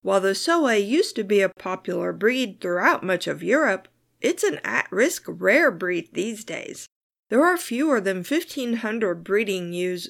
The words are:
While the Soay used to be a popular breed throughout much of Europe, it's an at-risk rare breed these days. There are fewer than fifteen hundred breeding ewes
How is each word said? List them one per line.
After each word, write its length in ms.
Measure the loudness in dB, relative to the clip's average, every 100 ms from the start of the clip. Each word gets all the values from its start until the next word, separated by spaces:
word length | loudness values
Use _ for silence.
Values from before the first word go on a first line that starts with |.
While 200 | 2 2
the 80 | 2
Soay 560 | 0 2 2 4 2 2
used 320 | 2 2 -2
to 60 |
be 180 | 2 4
a 80 | 2
popular 640 | -2 -8 -8 -4 -4 -4
breed 480 | 0 2 2 -2 -4
throughout 420 | -4 2 2 2
much 240 | 0 -2 -2
of 160 | -6
Europe, 460 | 0 2 2 0 -6 _ _ _
it's 220 | -2 0
an 160 | -2 -2
at-risk 640 | -4 -4 -2 0 0 0 -10
rare 420 | -2 4 4 4
breed 400 | 0 -4 -4 -6
these 300 | -6 -6 -6
days. 440 | -10 -10 -10 -14 -18 _ _ _ _
There 160 | 2 4
are 120 | 2
fewer 420 | -2 -2 2 2
than 240 | 0 -4
fifteen 540 | -2 -2 -2 -6 -4 -2
hundred 460 | -2 -2 -2 -2
breeding 500 | 0 0 0 -2 -4
ewes 360 | -4 -4 -4